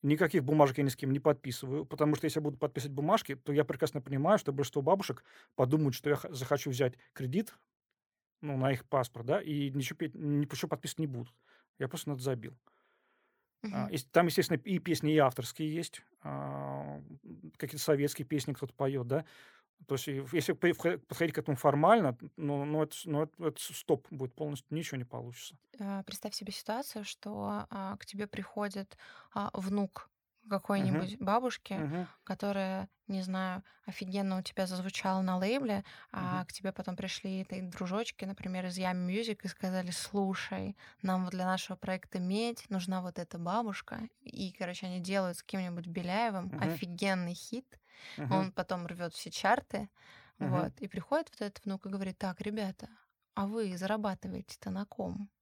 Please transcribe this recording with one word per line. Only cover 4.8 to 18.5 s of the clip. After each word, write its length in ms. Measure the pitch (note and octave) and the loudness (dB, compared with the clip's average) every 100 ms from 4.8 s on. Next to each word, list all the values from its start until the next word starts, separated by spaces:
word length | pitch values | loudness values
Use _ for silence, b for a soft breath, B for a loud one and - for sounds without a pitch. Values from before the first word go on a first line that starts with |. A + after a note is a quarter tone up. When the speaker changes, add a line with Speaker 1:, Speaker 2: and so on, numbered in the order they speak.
Speaker 1:
бабушек 420 | C3+ F#3+ G3 B2 B B B - | 6 4 4 -6 B B B 2
подумают, 380 | B2+ D#3 D3 B2 | 4 6 4 2
что 140 | D3 | 0
я 60 | C#3+ | 0
х-, 140 | - | 0
захочу 360 | C#3+ B2+ C#3+ - | -8 0 0 2
взять 240 | B2+ C#3 B2+ b | 2 2 2 b
кредит, 400 | - C3 D3+ A3 - _ _ _ _ _ _ _ _ | -6 -2 0 -2 -8 _ _ _ _ _ _ _ _
ну, 140 | D3 C3+ | -4 2
на 140 | C3 | 2
их 140 | C3 - | 2 2
паспорт, 380 | C3+ B2+ - A#2 | 2 2 -2 0
да, 140 | F3+ | 0
и 280 | D#3+ C#3+ C#3+ | 2 -2 0
ничего 260 | C3+ B2+ D#3+ | 0 -2 -2
пе-, 120 | D#3+ | -6
ничего 540 | - D3+ D3 D3 - D#3 | -2 0 2 2 -2 -2
подписывать 300 | D3 C#3 - | -2 -4 -4
не 60 | D#3 | -2
будут. 260 | B2+ A#2 _ b b b _ | -2 -8 _ b b b _
Я 80 | C3+ | -6
просто 220 | E3+ - | -4 -6
на 40 | |
это 80 | C#3 | -2
забил. 360 | B2+ B2+ A#2+ B2+ _ _ _ _ _ _ _ _ _ _ G#3+ | -2 -2 -4 -14 _ _ _ _ _ _ _ _ _ _ -6
А, 180 | F#3+ - | -2 -2
Speaker 2:
Мгм. 20 | |
Speaker 1:
ес-, 140 | D#3 - | -2 4
там, 160 | - E3+ | 6 6
естественно, 320 | D#3 E3+ D#3+ | 4 2 2
и 200 | G#3 F#3 | 2 -2
песни, 360 | - D#3+ D3+ | 2 2 4
и 40 | D#3 | 6
авторские 560 | C3+ - A#2+ - D#3 | 6 4 -8 -4 -4
есть, 280 | D#3 E3+ - - _ | -2 -6 -10 -20 _
а, 760 | D3 C#3 C#3 C#3 C#2 C#2 C#2+ D2 | -8 -6 -6 -6 -6 -6 -6 -10
м, 540 | C#2+ - - - D#2 - | -12 -18 -16 -16 -16 -10
какие-то 260 | C3+ D3 | -10 -4
советские 420 | - C#3+ C#3+ - C#3 | 4 6 4 0 -2
песни 260 | D3+ C3+ | -2 -2